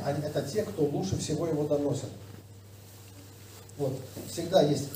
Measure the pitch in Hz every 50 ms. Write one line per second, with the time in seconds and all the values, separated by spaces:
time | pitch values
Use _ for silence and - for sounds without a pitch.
0 | - 139 147 156 147 151 147 147 135 - - 208 - - - 160 147 139 165 180
1 | 185 190 - - - - 151 147 170 160 156 147 151 147 147 143 143 139 120 -
2 | 110 - - - - - - - - - - - - - - - - - - -
3 | - - - - - - - - - - - - - - - 143 143 127 - -
4 | - - - - - - - 170 156 - 190 160 147 147 143 - - - -